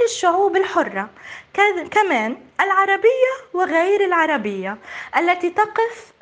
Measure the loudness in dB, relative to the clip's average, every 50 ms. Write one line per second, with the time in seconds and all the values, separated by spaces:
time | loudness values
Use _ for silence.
0 | 2 0 0 0 0 2 2 4 2 2 2 0 0 0 0 -2 -2 -2 -4 -8
1 | -8 -8 -12 -20 -20 -20 -20 -20 -20 _ 0 2 2 2 2 -2 -6 -2 0 2
2 | 2 2 2 0 -2 -2 -6 -8 -12 -14 _ -2 0 2 2 2 2 2 2 2
3 | 4 2 4 4 2 0 0 -4 -10 -8 -4 -2 -2 0 2 0 2 2 2 2
4 | 2 2 2 0 0 0 0 -2 -2 -4 -6 -6 -6 -8 -10 -10 -14 -18 -16 -16
5 | -14 -4 -2 -2 2 2 0 0 -2 -4 0 0 -2 0 0 -2 -2 -2 -4 -10
6 | -20 -20 _ -6